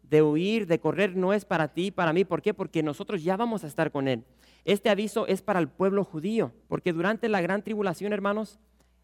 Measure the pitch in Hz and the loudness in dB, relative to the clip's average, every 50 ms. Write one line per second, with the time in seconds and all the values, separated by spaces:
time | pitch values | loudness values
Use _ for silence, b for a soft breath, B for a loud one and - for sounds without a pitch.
0 | _ - 151 151 156 151 147 160 175 202 220 233 202 165 170 - - 156 147 156 | _ 2 4 6 6 6 4 2 2 2 0 0 0 0 0 0 0 0 0 2
1 | 202 202 175 190 185 180 202 214 196 - 190 160 156 - - 170 180 202 180 - | 0 0 0 0 0 2 0 0 0 0 0 0 0 -2 -2 -4 -4 -4 -2 0
2 | 175 160 156 180 196 180 175 147 - 208 202 - 190 160 - 165 156 151 139 - | 0 2 2 2 2 2 -2 -2 -2 -2 -2 -2 -4 -4 -2 -2 -2 -2 -4 -6
3 | 202 - - 180 151 175 185 190 240 240 220 196 - 147 135 - 160 147 - 143 | -6 -6 -6 -4 -2 -2 0 0 0 -2 -2 -4 -6 -6 -4 -2 -2 -2 -2 0
4 | 135 135 127 113 113 _ b b b b b b b - 202 202 - 226 202 190 | 0 0 0 -2 -4 _ b b b b b b b 0 0 2 2 2 2 2
5 | 220 202 - 226 - - 190 190 - - 202 185 160 131 - - 185 196 190 202 | 0 -2 -2 -2 0 0 -2 -2 0 0 0 0 0 -2 -2 0 0 2 2 0
6 | 185 - - 156 147 202 220 226 180 120 - _ _ - 165 - - 180 170 165 | 0 -2 -4 -6 -4 -2 0 0 0 -2 -4 _ _ -8 -6 -4 -2 -2 -2 0
7 | 170 196 226 214 - 226 214 190 170 170 190 208 196 - 226 208 202 196 160 - | 0 -2 -2 -2 -2 -2 0 0 0 0 -2 -4 -4 -4 -4 -2 -2 -2 -4 -4
8 | 185 208 214 196 196 202 208 220 220 - - _ _ _ _ _ _ _ _ _ | -4 -4 -4 -2 -2 -2 -2 -2 -4 -8 -10 _ _ _ _ _ _ _ _ _